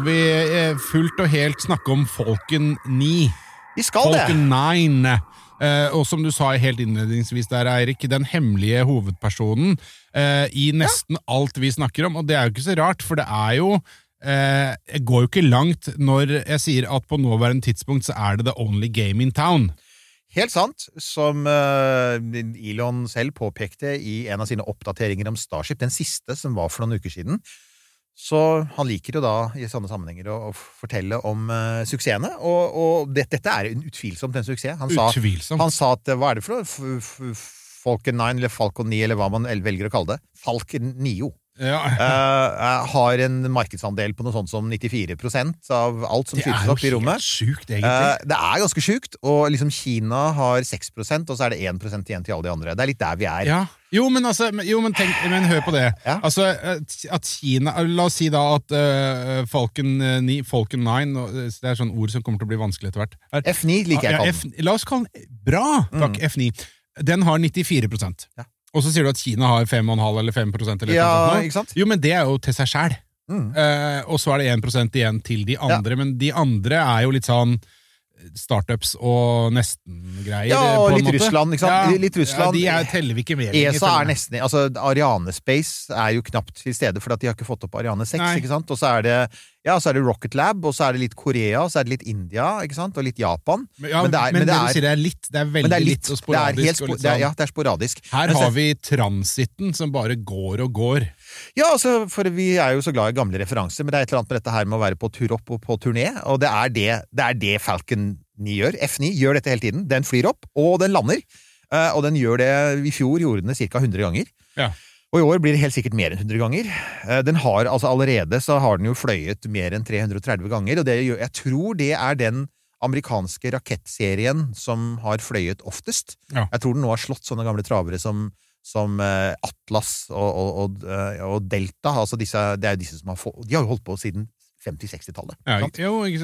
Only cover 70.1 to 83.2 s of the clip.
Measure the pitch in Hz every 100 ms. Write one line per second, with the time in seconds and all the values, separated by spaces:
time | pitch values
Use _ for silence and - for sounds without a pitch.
70.1 | 107 110 117 107 104 110 98 110 165 170
71.1 | 165 165 170 165 185 - 170 202 208 143
72.1 | 175 135 135 - 123 127 143 165 - _
73.1 | _ - 196 110 151 147 147 147 143 -
74.1 | 156 156 139 131 117 123 123 117 135 113
75.1 | 110 - 113 101 139 143 170 104 127 139
76.1 | 123 143 165 139 110 95 160 139 113 127
77.1 | 135 - 120 120 120 - _ _ _ _
78.1 | _ 87 80 - 107 90 113 - - 120
79.1 | 120 120 120 117 123 110 - - 87 90
80.1 | 92 101 104 104 277 - 214 202 190 -
81.1 | 143 220 151 156 151 180 156 156 185 190
82.1 | 180 143 - 180 175 180 165 156 180 139
83.1 | 113